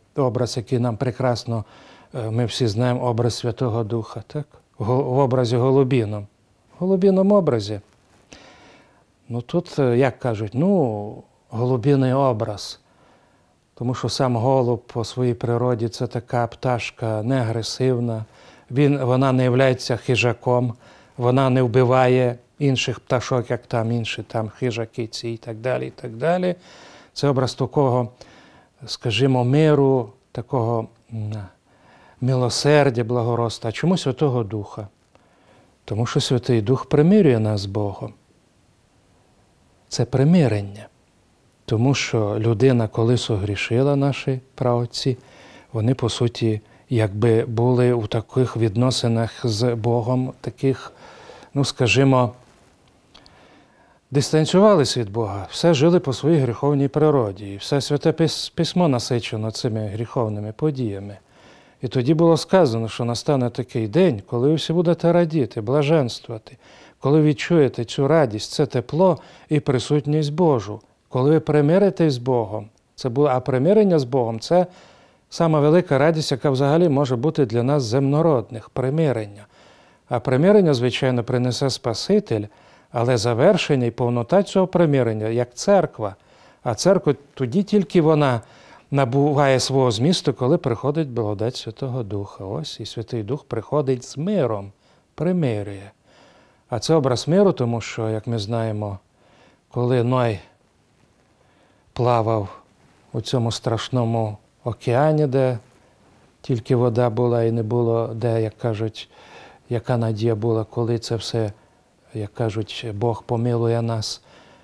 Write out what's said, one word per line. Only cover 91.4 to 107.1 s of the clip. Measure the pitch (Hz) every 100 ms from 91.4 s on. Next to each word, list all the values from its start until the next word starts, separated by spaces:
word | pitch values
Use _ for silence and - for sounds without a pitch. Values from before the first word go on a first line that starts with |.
| 110 -
Святого | - - 135 127
Духа. | 101 101 98 -
Ось | 95 127 151 -
і | 104
Святий | - 110 120
Дух | 104 143
приходить | - 113 - 147 135 123
з | - -
миром, | 170 208 123 104 101 - _ _ _
примирює. | - 165 180 139 107 101 98 101 _ _ _ - _ _ _ -
А | 117
це | -
образ | 160 135 120 -
миру, | 180 202
тому | - 120 117
що, | - - 110
як | 110 120
ми | 117
знаємо, | 101 117 113 104 104 95 _ _ _ _ _ _ _
коли | 120 123 127
Ной | 120 127 120 92 - _ _ _ _ _ _ _ _ _ _ _ _ _ _
плавав | - 120 120 110 110 98 - _ _ _ _ _
у | 120
цьому | - 131 113
страшному | - 127 113 - 127 113 113 110 104 _ _
океані, | 120 104 - 120 156 156 147
де | 135 131 117 - _ _ _ _ _ _ _
тільки | - 120 - 127
вода | 123 117 123